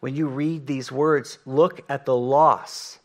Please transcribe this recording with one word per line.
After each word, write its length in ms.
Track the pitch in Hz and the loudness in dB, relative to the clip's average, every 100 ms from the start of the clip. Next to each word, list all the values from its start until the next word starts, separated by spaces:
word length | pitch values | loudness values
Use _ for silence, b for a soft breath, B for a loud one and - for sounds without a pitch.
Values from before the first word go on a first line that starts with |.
When 140 | 127 139 | -6 -4
you 120 | 151 | -4
read 400 | 131 151 160 135 | -2 -4 -4 -6
these 240 | 135 127 | -6 -6
words, 460 | 131 151 151 123 - - | -2 2 2 -2 -16 -6
look 360 | 135 175 180 - | 2 2 2 -8
at 160 | 139 - | -6 0
the 100 | 127 | 0
loss. 840 | 123 139 156 101 - - - - | 2 6 6 4 -2 -16 -16 -20